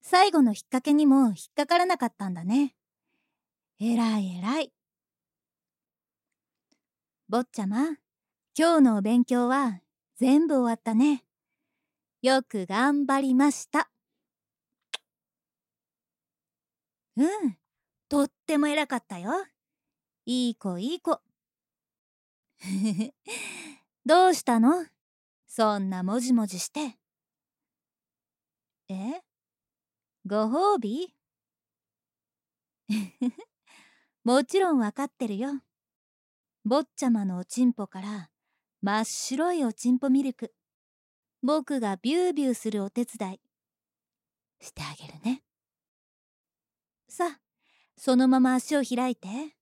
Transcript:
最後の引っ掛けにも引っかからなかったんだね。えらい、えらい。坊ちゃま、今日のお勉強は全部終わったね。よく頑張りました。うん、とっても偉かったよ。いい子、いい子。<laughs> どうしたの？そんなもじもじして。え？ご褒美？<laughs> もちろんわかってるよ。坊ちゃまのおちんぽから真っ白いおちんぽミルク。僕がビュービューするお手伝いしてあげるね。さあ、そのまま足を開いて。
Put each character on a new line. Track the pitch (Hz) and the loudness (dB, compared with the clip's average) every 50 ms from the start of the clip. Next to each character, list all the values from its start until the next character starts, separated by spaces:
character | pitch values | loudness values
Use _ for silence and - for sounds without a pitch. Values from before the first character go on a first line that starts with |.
最 | - - 370 359 381 403 | -2 2 4 4 4 6
後 | 349 311 | 6 4
の | 262 226 | 4 4
引 | 208 | 2
っ | - | -4
掛 | - _ - 254 | -8 _ -4 -2
け | - 302 294 | 0 2 2
に | 294 302 | 4 6
も | 277 262 269 269 | 6 6 6 4
引 | 226 190 | 2 0
っ | - - - _ | -4 -12 -10 _
か | - 294 | -6 -2
か | 285 349 | 2 2
ら | 349 359 | 2 2
な | 370 359 | 2 0
か | - 247 | -2 -2
っ | 226 _ | -6 _
た | _ 202 | _ -8
ん | 196 180 | -8 -8
だ | 170 170 | -6 -4
ね。 | 180 226 277 285 254 _ _ _ _ _ _ _ _ _ _ _ _ _ _ _ _ _ _ _ _ _ _ | 0 2 2 2 0 _ _ _ _ _ _ _ _ _ _ _ _ _ _ _ _ _ _ _ _ _ _
え | 202 233 233 | -2 0 0
ら | 233 233 220 220 | 2 2 0 0
い、 | 214 196 185 175 180 | -2 -2 -4 -6 -6
え | |
ら | 180 220 262 320 | -4 -4 -2 -4
い。 | 285 - _ _ _ _ _ _ _ _ _ _ _ _ _ _ _ _ _ _ _ _ _ _ _ _ _ _ _ _ _ _ _ _ _ _ _ _ _ _ _ _ _ _ _ _ _ _ _ _ _ _ _ - | -4 -6 _ _ _ _ _ _ _ _ _ _ _ _ _ _ _ _ _ _ _ _ _ _ _ _ _ _ _ _ _ _ _ _ _ _ _ _ _ _ _ _ _ _ _ _ _ _ _ _ _ _ _ -4
坊 | 202 240 247 | -2 -2 -2
ち | _ - 226 | _ -6 -6
ゃ | 202 | -6
ま、 | 190 208 240 285 330 302 _ _ _ _ _ _ _ _ _ _ _ _ | -4 -2 -2 -2 -2 -4 _ _ _ _ _ _ _ _ _ _ _ _
今 | - 320 339 339 | 2 2 4 6
日 | 311 | 6
の | 277 247 220 | 6 4 4
お | 202 | 2
勉 | 196 214 233 247 240 | 0 2 2 2 2
強 | - 247 247 247 240 | 2 0 0 0 0
は | 262 277 277 233 196 180 _ _ _ _ _ _ _ | 0 0 0 -2 -4 -8 _ _ _ _ _ _ _
全 | - 247 262 269 302 330 | -2 2 4 4 4 4
部 | 294 302 | 4 2
終 | 262 247 233 226 | 2 2 0 -2
わ | |
っ | - | -2
た | _ 226 220 | _ 0 2
ね。 | 220 269 294 294 254 _ _ _ _ _ _ _ _ _ _ _ _ _ _ _ _ _ _ _ _ | 4 4 4 2 0 _ _ _ _ _ _ _ _ _ _ _ _ _ _ _ _ _ _ _ _
よ | - 254 262 269 | 2 2 2 2
く | 262 _ - 202 185 | 0 _ -8 -8 -6
頑 | 170 196 214 254 285 285 285 285 | -2 0 0 2 2 2 0 0
張 | 254 269 277 277 | 0 0 0 2
り | 262 254 | 2 4
ま | 254 277 285 | 4 4 4
し | 269 - - _ | 2 -2 -10 _
た。 | - 302 - _ _ _ _ _ _ _ _ _ _ _ _ _ _ _ _ _ _ _ _ _ - - _ _ _ _ _ _ _ _ _ _ _ _ _ _ _ _ _ _ _ _ _ _ _ _ _ _ _ _ _ _ _ _ _ _ _ _ _ _ _ _ _ _ _ | -2 -2 -2 _ _ _ _ _ _ _ _ _ _ _ _ _ _ _ _ _ _ _ _ _ -18 -18 _ _ _ _ _ _ _ _ _ _ _ _ _ _ _ _ _ _ _ _ _ _ _ _ _ _ _ _ _ _ _ _ _ _ _ _ _ _ _ _ _ _ _
う | 214 277 | 0 0
ん、 | 339 403 427 359 247 180 _ _ _ _ _ _ _ _ _ _ _ | 0 0 -2 -4 -4 -4 _ _ _ _ _ _ _ _ _ _ _
と | 285 285 277 | 0 0 0
っ | - _ _ _ | 0 _ _ _
て | - 311 | -2 0
も | 294 294 | 0 0
偉 | 294 294 311 294 | 0 0 -2 -2
か | - 269 | -2 -4
っ | 233 _ | -6 _
た | _ 202 175 | _ -14 -10
よ。 | 175 214 302 392 381 _ _ _ _ _ _ _ _ _ _ _ _ _ _ _ _ | -6 -4 -4 -6 -6 _ _ _ _ _ _ _ _ _ _ _ _ _ _ _ _
い | 226 247 254 247 240 | -4 -2 -2 -2 -2
い | 220 | -4
子、 | _ - 196 180 175 | _ -8 -8 -6 -4
い | 196 269 339 | -6 -6 -6
い | 349 | -6
子。 | _ 339 311 - _ _ _ _ _ _ _ _ _ _ _ _ _ _ _ _ _ _ _ _ _ _ _ _ _ _ _ _ | _ -4 -4 -4 _ _ _ _ _ _ _ _ _ _ _ _ _ _ _ _ _ _ _ _ _ _ _ _ _ _ _ _
<laughs> | - 190 190 190 202 220 190 170 220 262 _ _ _ - 466 - - - 359 359 339 311 285 _ _ _ _ _ _ | -10 -6 -4 -4 -2 -2 -2 -4 -6 -6 _ _ _ -16 -14 -12 -12 -14 -14 -16 -18 -18 -20 _ _ _ _ _ _
ど | - 311 359 370 370 | 4 6 6 6 6
う | 339 | 4
し | - - | 2 0
た | - 240 226 | 0 2 4
の？ | 226 254 311 262 220 - _ _ _ _ _ _ _ _ _ _ _ | 6 4 4 2 -2 -8 _ _ _ _ _ _ _ _ _ _ _
そ | _ - - 220 214 208 202 | _ -2 0 0 0 0 -2
ん | 196 190 | -4 -4
な | 190 185 180 | -4 -4 -4
も | 190 208 254 | -2 -2 -2
じ | 240 254 254 | 0 2 2
も | 233 214 | 2 2
じ | 190 185 175 | -2 -6 -10
し | - - | -10 -8
て。 | _ 294 302 254 208 _ _ _ _ _ _ _ _ _ _ _ _ _ _ _ _ _ _ _ _ _ _ _ _ _ _ _ _ _ _ _ _ _ _ _ _ _ _ - | _ -8 -8 -8 -10 _ _ _ _ _ _ _ _ _ _ _ _ _ _ _ _ _ _ _ _ _ _ _ _ _ _ _ _ _ _ _ _ _ _ _ _ _ _ -14
え？ | 190 190 196 233 311 370 _ _ _ _ _ _ _ _ _ _ _ _ _ _ _ _ _ _ _ _ _ | -12 -10 -8 -10 -10 -12 _ _ _ _ _ _ _ _ _ _ _ _ _ _ _ _ _ _ _ _ _
ご | 185 202 214 220 | -4 -2 -2 -2
褒 | 220 240 311 381 415 415 | 0 0 0 2 2 2
美？ | 269 220 202 226 302 359 359 _ _ _ _ _ _ _ _ _ _ _ _ _ _ _ _ _ _ _ _ _ _ _ _ _ _ _ _ _ _ _ _ _ _ _ - | 0 -2 -4 -6 -6 -8 -10 _ _ _ _ _ _ _ _ _ _ _ _ _ _ _ _ _ _ _ _ _ _ _ _ _ _ _ _ _ _ _ _ _ _ _ -6
<laughs> | 208 220 202 180 _ _ 247 247 - - 453 _ _ _ _ _ - - _ _ _ _ _ _ _ _ _ | -6 -6 -6 -8 _ _ -6 -6 -6 -8 -20 _ _ _ _ _ -20 -20 _ _ _ _ _ _ _ _ _
も | 233 247 269 262 | 2 2 2 2
ち | - - 392 | 2 0 0
ろ | 381 359 311 | 2 2 2
ん | 262 | 0
わ | 220 208 | 0 -2
か | - - 285 | -4 -6 -8
っ | 285 | -8
て | _ _ 254 | _ _ -6
る | 214 202 | -6 -4
よ。 | 190 247 277 285 262 _ _ _ _ _ _ _ _ _ _ _ _ _ _ _ _ _ _ _ _ _ | -6 -6 -6 -8 -10 _ _ _ _ _ _ _ _ _ _ _ _ _ _ _ _ _ _ _ _ _
坊 | 208 247 294 320 | 0 0 0 0
ち | _ _ - 294 | _ _ -4 0
ゃ | 254 | 0
ま | 233 214 202 | 0 0 0
の | 185 180 | -4 -6
お | 180 180 | -8 -10
ち | _ - 240 254 | _ -2 2 2
ん | 247 233 | 2 2
ぽ | - 202 | -2 -10
か | - - 190 | -10 -10 -12
ら | 190 202 214 202 165 _ _ _ _ _ _ _ _ _ _ _ | -12 -10 -10 -12 -14 _ _ _ _ _ _ _ _ _ _ _
真 | - 196 202 214 | -4 -2 -2 -2
っ | 226 | -2
白 | - - - - - 262 269 320 359 359 | -4 -6 -10 -8 -6 -4 -2 -2 -2 0
い | 330 277 | -2 -2
お | 233 | -4
ち | 220 - - 240 | -4 -4 0 0
ん | 254 | 0
ぽ | 254 277 277 | 0 2 2
ミ | 254 277 | 2 2
ル | 277 269 240 | 0 -2 -6
ク。 | _ 233 - _ _ _ _ _ _ _ _ _ _ _ _ _ _ _ _ _ _ | _ -14 -14 _ _ _ _ _ _ _ _ _ _ _ _ _ _ _ _ _ _
僕 | - 247 302 311 277 - 294 262 | -2 0 0 0 -2 -2 -4 -2
が | 226 202 196 | -2 -2 -4
ビ | 180 - 240 302 | -2 -2 -2 0
ュ | 349 359 359 | 0 0 0
ー | 302 | 0
ビ | 302 277 | 0 -2
ュ | 262 | -2
ー | 233 | -2
す | - - 220 | -2 -4 -6
る | 214 208 190 | -4 -4 -6
お | 202 | -4
手 | _ 240 240 | _ -6 -6
伝 | - - 226 208 185 190 | -6 -6 -10 -10 -10 -10
い | _ _ _ _ _ _ _ _ _ _ _ _ _ _ _ _ _ _ _ _ _ _ _ _ _ | _ _ _ _ _ _ _ _ _ _ _ _ _ _ _ _ _ _ _ _ _ _ _ _ _
し | - - | -20 -20
て | _ - 147 | _ -14 -14
あ | 143 151 | -14 -14
げ | - - | -16 -20
る | 147 - 156 | -20 -20 -8
ね。 | - 226 262 262 _ _ _ _ _ _ _ _ _ _ _ _ _ _ _ _ _ _ _ _ _ _ _ _ _ _ _ _ _ _ _ _ _ | -6 -6 -6 -6 _ _ _ _ _ _ _ _ _ _ _ _ _ _ _ _ _ _ _ _ _ _ _ _ _ _ _ _ _ _ _ _ _
さ | _ - - 349 339 | _ -8 -6 -6 -6
あ、 | 285 _ _ _ _ _ _ _ _ _ _ _ _ | -6 _ _ _ _ _ _ _ _ _ _ _ _
そ | _ - 269 254 | _ -2 2 2
の | 247 262 | 4 4
ま | 254 262 262 | 4 4 4
ま | 254 254 254 | 4 4 2
足 | 254 - - 311 | 0 -2 0 -2
を | 285 262 | -2 0
開 | - 247 240 254 254 240 | -2 -2 -2 -2 -4 -4
い | |
て。 | _ - 190 208 254 311 302 _ _ | _ -10 -12 -12 -12 -12 -14 _ _